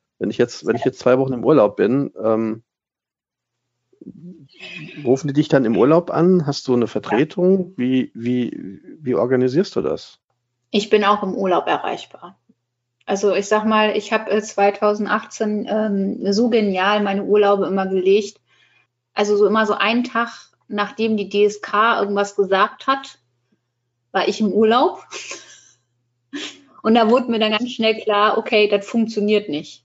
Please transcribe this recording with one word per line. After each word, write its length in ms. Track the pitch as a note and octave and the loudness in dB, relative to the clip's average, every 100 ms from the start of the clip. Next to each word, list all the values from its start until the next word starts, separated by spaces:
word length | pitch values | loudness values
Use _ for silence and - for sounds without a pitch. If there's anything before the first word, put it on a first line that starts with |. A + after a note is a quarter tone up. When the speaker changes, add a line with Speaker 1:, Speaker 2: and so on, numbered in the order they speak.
| _ - | _ -8
Speaker 1:
Wenn 120 | G2 | -4
ich 80 | G#2+ | -2
jetzt, 260 | A#2+ - | -2 -2
wenn 120 | - A#2+ | -4 -2
ich 80 | |
jetzt 160 | C3 - | -4 -2
zwei 180 | C3 B2+ | 2 2
Wochen 140 | C3 | 0
im 120 | B2 | -2
Urlaub 320 | - D3+ G#2 - | 2 4 4 2
bin, 360 | G2+ C3+ C#3 - | 0 0 -4 -4
ähm, 400 | A2 A2 A2 A2+ - _ _ _ _ _ _ _ _ _ _ _ _ - - - F3 - C3+ - - - D3+ - | -2 0 -2 -6 -14 _ _ _ _ _ _ _ _ _ _ _ _ -20 -20 -20 -20 -20 -20 -20 -18 -16 -16 -4
rufen 240 | C3 C3+ D3 | 0 0 0
die 60 | |
dich 140 | C#3 C#3+ | 0 2
dann 160 | D#3 | 2
im 120 | A2+ G2 | 2 2
Urlaub 340 | B2+ D#3+ F3 | 4 4 2
an? 360 | D3 F3 F#3 D3 | 2 4 4 0
Hast 220 | C3+ - | -4 0
du 60 | |
eine 120 | B2 A2 | 0 0
Vertretung? 840 | G#2+ - G#2+ D#3 - F3+ F#3+ F3+ | -4 -2 0 0 0 2 2 0
Speaker 2:
Ja. 80 | - | -4
Speaker 1:
Wie, 340 | B2+ C3 A#2+ | 0 0 -2
wie, 680 | - A#2 B2 A#2+ - F#2+ F#2+ - - | -4 -4 -2 -4 -8 -14 -16 -20 -10
wie 140 | C3+ B2 | -4 0
organisierst 580 | B2 B2+ B2+ C#3 G#3 - | 0 2 2 0 -2 -2
du 60 | |
das? 380 | - D2+ - _ _ _ _ _ _ | -4 -4 -10 _ _ _ _ _ _
Speaker 2:
Ich 180 | G#3+ G#3 | -4 2
bin 160 | G#3+ | 2
auch 180 | G3+ G#3 | 2 0
im 120 | G3 | -2
Urlaub 320 | F#3 F#3+ E3+ E3+ | -2 0 0 0
erreichbar. 720 | D#3 - - - - F3+ - _ _ _ _ _ _ - | -2 -4 -10 -12 -20 -20 -20 _ _ _ _ _ _ -8
Also 280 | G3 G3+ | -2 0
ich 120 | F#3 G3 | 0 0
sag 160 | G#3+ | 0
mal, 320 | G#3+ G#3+ G#3+ G#3 | 2 2 2 0
ich 160 | G#3 | -2
hab, 180 | A3 A3 | -4 -2
äh, 80 | G#3+ | -4
zweitausendachtzehn, 1200 | G#3+ - G3+ G3+ G#3 G#3+ G3+ G#3+ - - G#3+ G#3+ - | -2 0 0 2 0 0 -2 -4 -6 -6 -4 -4 -2
ähm, 640 | G#3+ G#3+ G3 G3 - G3 | -2 -2 -2 -2 -4 -2
so 160 | G3 A#3+ | 0 2
genial 540 | A3 G#3 F#3 G3 G#3+ | 2 0 0 0 0
meine 220 | G3+ G3 | 0 -2
Urlaube 420 | F#3 G#3+ G3+ G3 F3+ | 2 4 4 2 0
immer 200 | F#3+ F#3+ | -2 -2
gelegt. 540 | F#3+ F3+ G3+ G#3 - _ _ _ _ _ _ _ | 0 2 2 0 -10 _ _ _ _ _ _ _
Also 240 | - G#3 G#3 | -4 0 4
so 100 | G3+ | 4
immer 200 | A3 G#3 | 2 0
so 80 | |
einen 300 | G3+ G3+ A#3 | 0 0 -2
Tag, 260 | B3 A#3 A#3 - - _ - | -2 -4 -4 -8 -20 _ -8
nachdem 480 | G#3 G3+ - A3 G#3+ | -6 -6 -2 -2 -2
die 120 | G3 | -2
D 160 | G3+ | 2
S 160 | G#3 - | 2 0
K 400 | - G#3 A3+ A3+ | -4 0 2 0
irgendwas 340 | G3+ G3+ G3+ | 0 -2 -2
gesagt 520 | - F#3+ F#3+ G#3+ - - | -2 0 2 0 -2 -4
hat, 320 | C#4 - - _ _ _ _ _ _ _ _ _ | -4 -6 -20 _ _ _ _ _ _ _ _ _
war 140 | G3 - | -4 -2
ich 140 | G3 | -2
im 120 | G#3+ | 0
Urlaub. 540 | F#3+ A3 A#3+ F4+ - - | 2 4 4 2 -2 -14
<laughs> 1700 | - - - - - _ _ _ _ _ _ _ C#4+ - - _ - | -16 -14 -16 -18 -20 _ _ _ _ _ _ _ -12 -12 -16 _ -4
Und 120 | A3 | 2
da 140 | A#3 A3 | 4 6
wurde 220 | B3+ B3 | 4 2
mir 80 | A3+ | 0
dann 140 | A3 | 0
ganz 180 | G#3+ B3 | -2 -4
schnell 280 | - A3 A3 | -2 0 0
klar, 360 | - G3+ G#3+ A3 | 0 2 2 0
okay, 320 | A3 G#3+ G#3 | 0 2 2
das 180 | G3+ - | 0 -2
funktioniert 600 | A#3 A3 - G#3 G#3 G#3 | -2 -2 -2 0 0 -2
nicht, 360 | D3 D#3 - | -8 -10 -18